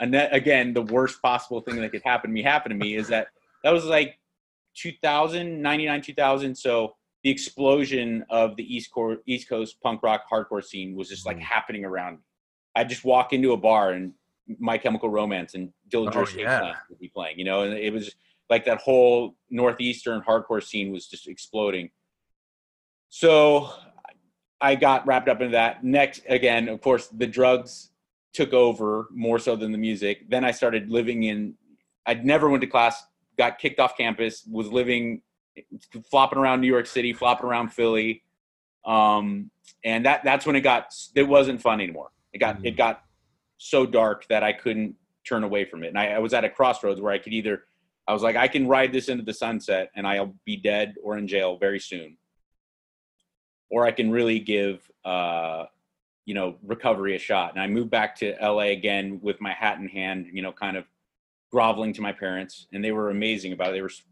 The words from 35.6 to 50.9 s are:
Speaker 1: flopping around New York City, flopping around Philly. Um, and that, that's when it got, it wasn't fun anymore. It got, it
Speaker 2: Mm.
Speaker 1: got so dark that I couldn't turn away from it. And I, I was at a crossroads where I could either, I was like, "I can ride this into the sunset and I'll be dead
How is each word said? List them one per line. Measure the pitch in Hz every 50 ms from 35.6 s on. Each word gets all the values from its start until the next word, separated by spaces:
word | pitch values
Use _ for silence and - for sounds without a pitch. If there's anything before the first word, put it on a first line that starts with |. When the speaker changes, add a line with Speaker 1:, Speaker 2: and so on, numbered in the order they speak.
| - _ - - - _ - 113 - _
Speaker 1:
flopping | 143 135 135 131 135 135
around | 135 131 127 127
New | 127
York | 127 127 123 117
City, | - - 131 120 123 117
flopping | - 123 123 120 - 123
around | 123 120 120 117 110 -
Philly. | - 117 113 113 110 110 113 113 - _ _ _ _ _ _ _ _ _ _ _ _ -
Um, | 113 113 110 107 107 104 104 104 104 101 101 101 - _ _ _ - _ _ -
and | 113 113 113 120
that, | 135 147 143 -
that's | 135 139 139 -
when | 156 139
it | 135
got, | 139 135 123 - - - - - - - _
it | 139 139
wasn't | 139 143 143 135 135 123 117
fun | - 120 110 107
anymore. | 95 85 82 76 69 - _ _ _ _
It | -
got, | 101 113 110 104 98 92
it | 120 -
Speaker 2:
Mm. |
Speaker 1:
got | - 120 113 107 - _ _ _ _ _ _ _ _ _ _ _
so | _ - - 156 135 131
dark | 117 117 113 110 107 101 - -
that | - 113 107 104
I | 107 107
couldn't | - - 123 110 107 107 104 - - _ _ _ _ _
turn | - 123 110 107
away | 101 104 101 95
from | - 87 80 82
it. |
And | 82 - 101
I, | 107 104
I | 104 110
was | 113 113 127
at | 117 110
a | 110
crossroads | - - 131 127 120 - - 101 98 95
where | 101 104
I | 101
could | 98 - 110 110
either, | 110 104 107 101 - - _ _ _ _ _ _ _ _
I | - 107
was | 101
like, | 113 113 110
"I | 117 131
can | 131 - 143 131
ride | 127 135 131 135 127 127
this | 131 - 135
into | 127 120 110
the | 110 107
sunset | - 120 117 113 104 - - 98 92 92 - _
and | 104 98
I'll | 98 101 98 98 95 95 _ _
be | 107 104
dead | 95 95 104 104 104 107 104